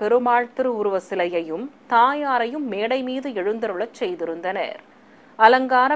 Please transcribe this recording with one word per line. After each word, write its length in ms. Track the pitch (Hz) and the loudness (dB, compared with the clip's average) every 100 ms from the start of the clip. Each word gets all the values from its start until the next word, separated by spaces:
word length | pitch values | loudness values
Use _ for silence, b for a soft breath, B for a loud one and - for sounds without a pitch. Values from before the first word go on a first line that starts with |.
பெருமாள் 480 | 214 240 247 240 240 - | 2 2 2 0 0 -2
திருவுருவ 400 | 254 226 202 190 180 | -2 0 -2 -2 -4
சிலையையும் 580 | 190 180 175 165 165 262 - - | -4 -2 -2 -4 -8 -10 -14 0
தாயாரையும் 760 | 240 247 294 285 254 233 294 269 | 4 4 2 -2 -2 -2 -4 -6
மேடை 260 | 196 226 262 254 | -4 -2 -2 -4
மீது 200 | 262 269 214 | -6 -6 -4
எழுந்தருளச் 580 | 185 220 220 185 233 - | -2 -2 -4 -6 -8 -6
செய்திருந்தனர். 800 | 208 175 165 165 180 190 135 - - b b b b b | -6 -6 -6 -6 -6 -4 -6 -8 -18 b b b b b
அலங்கார 540 | 220 254 262 254 262 | 6 6 4 2 2